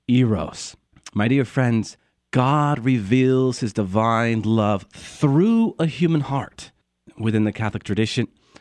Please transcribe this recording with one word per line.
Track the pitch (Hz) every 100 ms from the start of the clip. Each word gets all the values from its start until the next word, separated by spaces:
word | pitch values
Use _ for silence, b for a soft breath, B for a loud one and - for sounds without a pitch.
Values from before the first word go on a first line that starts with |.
| -
Eros. | 127 117 95 - - - - _ _ -
My | - 110
dear | 139
friends, | 120 - 123 113 101 - _ _ _
God | 127 127 151 147 147
reveals | 120 127 98 127 131 131 131 120
his | 113
divine | 110 98 104 113 113 117 113
love | 107 113 104 101 -
through | - - - 147 143 208 226 226 -
a | 160
human | - 170 160
heart. | 139 135 - - - _ _ _ - -
Within | 110 110
the | 107
Catholic | 101 107 92
tradition, | - 101 113 - - b b b